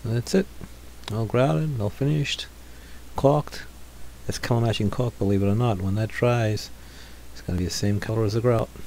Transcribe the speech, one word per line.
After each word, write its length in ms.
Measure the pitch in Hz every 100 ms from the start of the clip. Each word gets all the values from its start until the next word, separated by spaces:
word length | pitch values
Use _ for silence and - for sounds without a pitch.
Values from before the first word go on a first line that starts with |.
That's 300 | 113 113 120
it. 140 | 190 185 - - - - - -
All 120 | 107 110
grouted, 540 | 123 135 160 156 131
all 100 | 104
finished, 580 | - 135 151 143 - - - - - - - - -
caulked. 480 | 135 147 - - - - - - - - -
It's 120 | -
color 220 | - 120
matching 280 | 117 107 104
caulk, 280 | - 123 -
believe 240 | 98 101
it 40 | 98
or 80 | 104
not. 260 | 120 98
When 140 | 95 98
that 140 | 110
dries, 600 | - 120 120 110 107 - - - - - - -
it's 80 | -
gonna 180 | - 90
be 60 | 90
the 60 |
same 280 | - 101 101
color 240 | - 110
as 100 | 110
the 80 | 113
grout. 280 | 120 117 - -